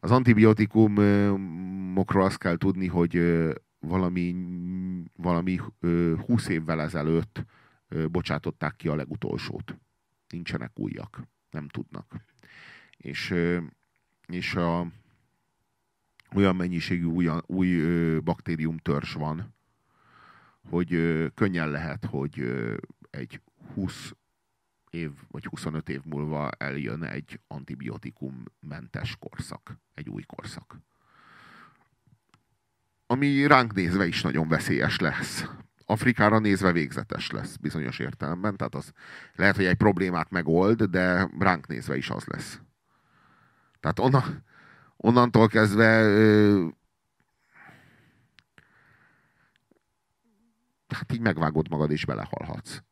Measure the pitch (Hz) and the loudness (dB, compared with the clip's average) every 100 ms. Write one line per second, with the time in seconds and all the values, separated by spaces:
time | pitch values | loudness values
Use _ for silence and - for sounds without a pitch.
0 | 87 127 120 107 110 110 107 110 110 104 | 4 4 6 8 8 8 4 6 4 6
1 | 104 101 101 98 95 82 92 95 92 92 | 4 4 2 0 -4 -10 -8 -8 -4 -2
2 | 92 98 95 - 92 85 95 90 92 87 | 2 4 2 2 -2 0 0 0 0 2
3 | 85 87 85 82 80 69 _ _ 78 92 | 2 2 2 2 0 -4 _ _ -4 -2
4 | 92 90 87 90 90 90 87 92 92 90 | 0 -2 -4 -4 -8 -8 -8 -6 -6 -8
5 | 85 - 87 85 90 90 - - 85 85 | -12 -6 0 0 0 -4 -6 -6 0 2
6 | 85 82 - 117 - 85 80 80 76 80 | 2 0 0 0 0 -4 -2 -4 -2 -4
7 | 76 82 - - - _ _ _ _ 82 | 0 0 -2 -10 -14 _ _ _ _ -6
8 | 80 85 80 73 87 - 73 - 82 76 | -4 -4 -4 -4 -4 -6 -8 -6 -4 -4
9 | 67 - - - - - - - _ _ | -4 -8 -6 -6 -8 -12 -12 -16 _ _
10 | _ _ _ 87 85 78 60 - 50 - | _ _ _ -12 -8 -8 -10 -8 -8 -8
11 | - - - _ _ - 73 - - - | -14 -16 -18 _ _ -12 -10 -12 -12 -14
12 | - - _ _ _ - - - _ _ | -16 -18 _ _ _ -20 -20 -20 _ _
13 | - 76 - 87 85 87 80 _ _ _ | -12 -10 -4 0 0 -2 -4 _ _ _
14 | _ _ _ 87 - 95 85 85 87 - | _ _ _ -8 -6 -2 0 -2 -4 -12
15 | _ _ _ _ _ _ _ _ _ _ | _ _ _ _ _ _ _ _ _ _
16 | _ _ _ 98 98 92 90 87 - 90 | _ _ _ 2 2 2 -2 -4 -2 -2
17 | 85 85 87 80 - 90 92 87 78 85 | -2 0 0 0 -4 0 2 2 2 0
18 | 85 80 78 82 - 82 78 82 - 73 | 0 -2 -2 -6 -4 -4 -4 -4 -4 -4
19 | - 80 76 80 110 _ _ _ _ _ | -4 -6 -6 -6 -10 _ _ _ _ _
20 | _ _ - - _ _ - 85 87 85 | _ _ -20 -20 _ _ -6 -4 -2 0
21 | 82 80 82 - 104 87 78 73 80 69 | 0 0 -4 -2 -2 0 -4 -4 -8 -8
22 | - 71 71 76 62 64 58 55 - - | -8 -6 -6 -6 -6 -6 -6 -8 -12 -20
23 | _ 71 60 - _ _ - - 92 - | _ -14 -14 -16 _ _ -14 -6 -6 -6
24 | - - _ _ _ _ _ _ _ 85 | -16 -20 _ _ _ _ _ _ _ -10
25 | 80 69 - - - 78 80 78 78 69 | -10 -12 -16 -14 -14 -10 -8 -8 -8 -10
26 | 73 71 76 76 73 - 69 69 64 67 | -8 -8 -6 -4 -6 -6 -8 -6 -6 -8
27 | 80 60 76 - _ 73 67 65 65 57 | -8 -10 -12 -20 _ -16 -14 -12 -10 -12
28 | 64 - 67 65 50 _ 73 71 60 - | -14 -12 -14 -12 -18 _ -16 -16 -12 -10
29 | - - - - - - - - _ - | -10 -12 -16 -16 -14 -16 -18 -20 _ -16
30 | 73 50 - - - - - - _ _ | -12 -12 -14 -16 -16 -18 -20 -20 _ _
31 | _ _ _ - - - - _ _ _ | _ _ _ -20 -20 -20 -20 _ _ _
32 | _ _ _ _ _ _ _ _ _ _ | _ _ _ _ _ _ _ _ _ _
33 | _ 127 143 139 143 139 120 98 87 92 | _ 0 2 4 8 8 8 -2 0 2
34 | 87 - - 65 80 80 - 71 67 - | 0 0 -2 0 0 0 0 0 0 0
35 | 82 - - - - - - _ _ 104 | -2 -2 -6 -8 -10 -14 -20 _ _ 0
36 | 127 120 104 110 107 95 95 85 71 - | 0 4 4 4 2 2 2 2 -2 -6
37 | - - - - - - - 82 65 - | -8 -8 -8 -8 -10 -8 -6 -6 -6 -6
38 | 62 - 71 87 104 98 64 69 - - | -8 -6 -8 -4 -4 -4 -6 -8 -12 -18
39 | - - - - 92 98 92 87 107 90 | -20 -20 -20 0 2 4 2 4 4 4
40 | 92 87 80 92 76 82 95 113 107 90 | 0 -2 -2 -4 2 4 4 4 2 2
41 | 92 90 95 - 95 87 - 62 - 67 | 2 2 0 0 2 0 -2 -10 -6 -6
42 | - - - - - - - _ _ _ | -4 -8 -8 -10 -12 -16 -20 _ _ _
43 | _ _ _ _ _ _ _ _ - 113 | _ _ _ _ _ _ _ _ -4 0
44 | 131 135 - - - _ - - _ _ | 4 4 2 -8 -14 _ -20 -20 _ _
45 | 107 123 120 110 110 110 107 101 113 113 | 4 6 6 6 6 6 4 6 6 6
46 | 110 101 110 107 104 101 85 - _ _ | 6 6 8 8 8 6 2 -6 _ _
47 | _ _ _ _ _ - - - _ _ | _ _ _ _ _ -20 -20 -20 _ _
48 | _ _ _ _ _ _ _ _ _ _ | _ _ _ _ _ _ _ _ _ _
49 | _ _ _ _ _ _ _ _ _ _ | _ _ _ _ _ _ _ _ _ _
50 | _ _ 233 214 _ _ _ _ _ - | _ _ _ _ _ _ _ _ _ -12
51 | - 117 117 80 78 78 78 80 76 76 | -6 -2 0 2 0 0 -2 0 0 0
52 | - 57 50 - - - - - _ | -2 -4 -6 -10 -8 -10 -10 -16 _